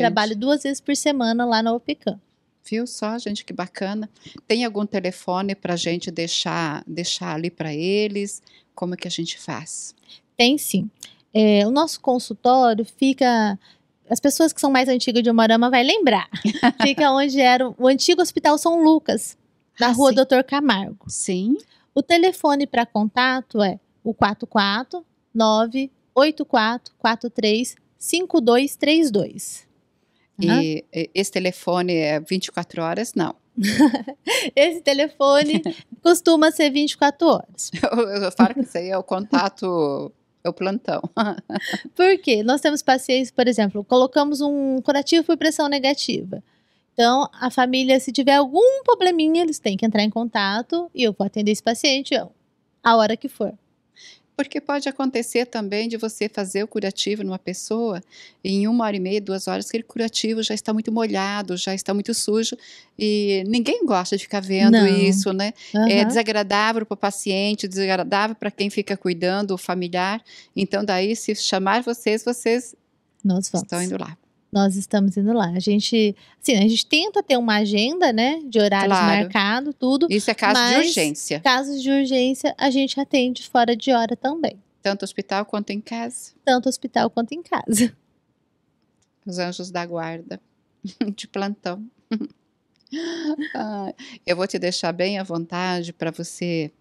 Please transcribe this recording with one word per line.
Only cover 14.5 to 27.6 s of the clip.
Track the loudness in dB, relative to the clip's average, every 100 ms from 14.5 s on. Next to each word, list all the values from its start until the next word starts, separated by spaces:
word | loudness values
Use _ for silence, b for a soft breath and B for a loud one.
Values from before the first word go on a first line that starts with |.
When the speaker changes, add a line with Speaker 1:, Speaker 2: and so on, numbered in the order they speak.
Speaker 1:
que | 2
são | 0
mais | 2 2
antigas | 0 0 0
de | 2
Umuarama | 4 4 4 4
vai | 4
lembrar. | 4 2 4 2 0 -4
Speaker 2:
<laughs> | -4 0 0 2
Speaker 1:
Fica | 0 2 2
onde | 4 2 4
era | 4 4 2
o, | 2
o | 2
antigo | 4 2 2
Hospital | 0 0 2 2
São | 2 4
Lucas, | 6 6 2 -4 -6 -16 _ _ _ 0
na | 2
Speaker 2:
Ah, |
Speaker 1:
Rua | 4 6
Speaker 2:
sim. | 6
Speaker 1:
Doutor | 4 4
Camargo. | 2 0 2 0 -2 -12 -12
Speaker 2:
Sim. | -8 -4 -2 0 -2 b b b -4
Speaker 1:
O |
telefone | 2 4 4 2 0 0 0
pra | -2 0
contato | 0 -2 0 0 0 -2 -2
é | 0 -2 _ _
o | -8
quatro | -2 -2 -2 -4
quatro | 0 0 0 -4 -12 -14 _ _
nove | 0 2 2 0 -2 -6 _ _ 2
oito | 2 0 0
quatro | 0 2 -2 -10 _
quatro | -2 -2 -4
três | -2 0 0